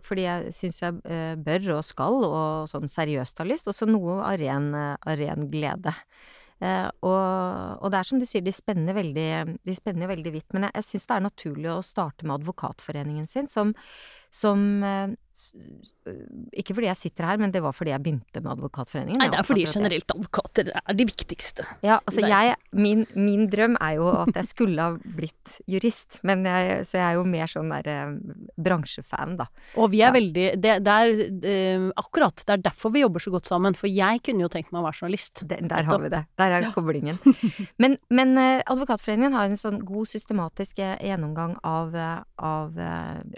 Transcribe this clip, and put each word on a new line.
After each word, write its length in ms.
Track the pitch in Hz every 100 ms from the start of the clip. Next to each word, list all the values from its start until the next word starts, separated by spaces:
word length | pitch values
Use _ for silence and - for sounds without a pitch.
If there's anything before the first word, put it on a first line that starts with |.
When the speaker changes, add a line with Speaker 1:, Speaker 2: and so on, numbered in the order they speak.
| -
Speaker 1:
fordi 220 | 190 180
jeg 240 | 175 165
synes 240 | 170 180 -
jeg, 200 | 175 175
eh, 300 | - 165 160
bør 380 | 160 151 170 196 151
og 20 |
skal, 380 | 156 - 139 262
og 460 | 202 156 156 156 156
sånn 160 | 139 147
seriøst 560 | - 156 143 127 -
har 80 | 165
lyst, 160 | 302 -
og 80 |
så 160 | 196 220
noe 300 | 220 175 185
av 160 | - 196
ren, 320 | 143 139 147 147
eh, 160 | 147 143
av 140 | - 156
ren 320 | 147 156 147
glede. 460 | 151 147 - 180 156 - _ - - - _
Eh, 240 | 180 185 185 -
og, 760 | 185 190 190 185 180 190 185 -
og 80 | 196
det 80 | 190
er 80 | 185
som 140 | 262
du 40 |
sier, 200 | 247 214 180
de 60 |
spenner 400 | 196 - 190 160
veldig, 640 | 196 175 143 160 160 160 165 -
de 80 |
spenner 320 | 185 - 170 180
veldig 240 | 185 160
vidt, 160 | 156 -
men 140 | 190 196
jeg, 80 | -
jeg 80 | 214
synes 160 | 196 -
det 60 | 226
er 100 | 196
naturlig 460 | - 165 147 160
å 80 | 170
starte 400 | 185 - 165 -
med 160 | 156 143
Advokatforeningen 880 | 156 185 - - - 156 143 151 156
sin, 220 | 262 285
som, 240 | - 208 214 - - - - _
som, 320 | - 214 202 202 202 202
eh, 220 | 196 196 226 _
s-, 220 | - - - - -
s-, 140 | - _ - 92 - - - -
ikke 200 | - 196
fordi 100 | 220
jeg 100 | 185
sitter 260 | 165 - 170
her, 100 | 208
men 80 | 208
det 140 | 185
var 80 | 156
fordi 160 | 131 165
jeg 140 | 135
begynte 360 | 143 147 - -
med 80 | 156
Advokatforeningen. 680 | 135 - - 127 147 131 226
Speaker 2:
Nei, 80 | 262
Speaker 1:
Jeg 60 |
Speaker 2:
det 60 | 151
er 80 | 202
fordi 160 | 226 165
Speaker 1:
oppfatter 60 |
at 20 |
det 80 | 208
Speaker 2:
generelt 320 | 208 170 -
advokater 560 | - 208 - - - - - -
er 80 |
de 120 | 196 233
viktigste 560 | - - - - - - -
Speaker 1:
Ja, 160 | 202 220 -
altså, 160 | 190
Speaker 2:
i 60 | 208
verden. 180 | 202 233
Speaker 1:
jeg, 100 | - _ 190 208
min, 160 | 214 214 -
min 340 | 202 202 214
drøm 240 | 202 226 240
er 140 | 156 156
jo 80 | 170 -
at 100 | 170 175
jeg 80 | 185
skulle 400 | - 220 156 165
ha 80 | 170 - 170
blitt 400 | 165 - - - -
jurist, 540 | 190 226 - - -
men 240 | 185 190 185
jeg, 400 | 180 185 185 180
så 140 | 185
jeg 80 | 180
er 100 | 170
jo 80 | 180
mer 240 | 170 160
sånn 240 | 160 160
der, 160 | 147 147
eh, 560 | 147 143 147 - - - -
bransjefan, 720 | 165 180 151 - - - 147 180
da. 60 | 123 - - -
Speaker 2:
Og 80 | 226
vi 100 | 208
er 120 | 233
Speaker 1:
Ja. 20 |
Speaker 2:
veldig, 320 | 254 202 160 185 190
det, 160 | 208 220
det 100 | 202
er, 180 | 208 233 214 - 190
eh, 480 | 180 196 190 185 185 -
akkurat, 380 | - - 247 - -
det 80 |
er 80 | 202 180
derfor 220 | - 220
vi 80 | 262
jobber 160 | 262 170
så 140 | 202
godt 160 | 180 -
sammen, 240 | 180 196 185
for 140 | 202
jeg 320 | 196 190 233
kunne 240 | - 226 175
jo 20 |
tenkt 220 | 170 151
meg 100 | 175
å 40 | 165
være 140 | -
journalist. 400 | 175 196 - -
Speaker 1:
Det, 160 | 151 165
der 220 | 170 165
har 160 | 156 151
Speaker 2:
Nettopp. 40 |
Speaker 1:
vi 60 | 151
det. 160 | 165 156 -
Der 140 | 190
er 80 | 175
Speaker 2:
Ja. 80 | 220
Speaker 1:
koblingen. 460 | 208 160 147 147 175 - - 220
Speaker 2:
<laughs> 300 | - 190 -
Speaker 1:
Men, 180 | 254 277 _
men, 260 | 247 262 262
eh, 260 | 262 262 -
Advokatforeningen 640 | 254 269 226 - 214 269
har 120 | 262 202
en 100 | 202
sånn 220 | 220 202
god 240 | 190 202 220
systematisk, 720 | 214 - 208 165 - 196 -
eh, 200 | 190 190
gjennomgang 560 | 196 190 151 156 170 175
av, 300 | - 160 165 170
eh, 240 | 165 165 - -
av, 400 | 156 156 156 165
eh, 440 | - 82 82 - -